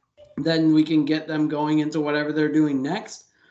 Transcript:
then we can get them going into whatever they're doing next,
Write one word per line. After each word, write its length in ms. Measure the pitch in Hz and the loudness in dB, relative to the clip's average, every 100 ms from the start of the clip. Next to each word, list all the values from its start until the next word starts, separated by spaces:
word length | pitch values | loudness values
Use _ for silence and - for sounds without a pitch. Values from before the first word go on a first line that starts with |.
| _ _ - - | _ _ -14 -6
then 360 | 151 165 160 | -2 2 4
we 100 | 156 | 4
can 200 | 156 156 | 4 2
get 240 | 143 156 156 | 0 -2 -2
them 220 | 156 151 | -2 -2
going 300 | 147 151 156 | -2 0 0
into 200 | 151 160 | 0 -2
whatever 320 | 147 147 151 | -2 -2 -2
they're 200 | 151 151 | 0 0
doing 300 | 151 151 135 | 2 0 0
next, 440 | 135 196 - - _ _ _ | -4 -6 -8 -18 _ _ _